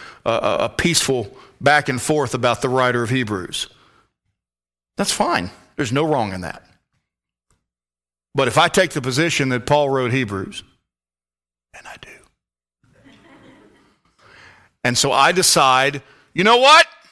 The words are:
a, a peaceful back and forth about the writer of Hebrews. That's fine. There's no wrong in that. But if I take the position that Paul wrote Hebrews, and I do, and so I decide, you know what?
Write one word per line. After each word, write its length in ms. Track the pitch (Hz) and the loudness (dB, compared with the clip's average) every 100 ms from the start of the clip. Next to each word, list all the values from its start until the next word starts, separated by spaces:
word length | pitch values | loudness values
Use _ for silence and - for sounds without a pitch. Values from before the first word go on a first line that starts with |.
| - - - | -20 -8 -4
a, 320 | 113 107 92 | -2 -2 -2
a 80 | 113 | -4
peaceful 640 | - 175 156 - 127 107 - - - | -2 -2 0 -2 -4 -6 -14 -20 -2
back 300 | 139 147 143 | 2 2 0
and 120 | 127 | -4
forth 320 | - 151 127 | -2 -2 -2
about 280 | 120 120 110 | 0 0 0
the 80 | 127 | 0
writer 340 | 131 123 120 | 0 2 0
of 60 | 113 | -2
Hebrews. 580 | 131 107 98 85 - - _ _ _ _ _ _ _ _ _ _ _ _ - | -2 -2 -6 -8 -10 -12 _ _ _ _ _ _ _ _ _ _ _ _ -6
That's 140 | 202 | -4
fine. 400 | - 285 311 90 - _ - | -2 -2 -2 -6 -14 _ -8
There's 180 | 123 | -4
no 120 | 139 156 | -2 -2
wrong 280 | 139 101 | -2 -4
in 80 | 95 | -8
that. 220 | 87 - _ _ _ _ _ _ _ _ _ _ _ _ _ _ _ _ _ | -12 -14 _ _ _ _ _ _ _ _ _ _ _ _ _ _ _ _ _
But 140 | 135 123 | -2 0
if 100 | 147 | 2
I 120 | 170 | 2
take 220 | 196 180 | 2 0
the 100 | 151 | -2
position 480 | 127 127 165 - 135 | -4 -2 -2 0 -2
that 160 | 123 - | -2 0
Paul 240 | 147 143 | 0 2
wrote 220 | 135 123 | 0 -2
Hebrews, 520 | 131 107 98 - - - _ _ _ _ _ _ _ _ _ _ - | -2 -4 -6 -10 -14 -20 _ _ _ _ _ _ _ _ _ _ -20
and 100 | - | -20
I 80 | - | -20
do, 80 | - - _ _ _ _ _ _ _ _ 269 - _ 269 - - _ _ _ _ _ _ _ - - - _ _ 123 | -20 -20 _ _ _ _ _ _ _ _ -20 -20 _ -20 -20 -20 _ _ _ _ _ _ _ -20 -20 -20 _ _ -4
and 120 | 120 | 0
so 160 | 143 | 2
I 180 | 127 147 | 4 4
decide, 720 | 180 - 170 135 127 139 143 - _ _ | 4 2 4 4 2 0 -4 -14 _ _
you 100 | 160 | 0
know 140 | 208 240 | 2 4
what? 280 | 269 320 - - _ | 6 6 4 -2 _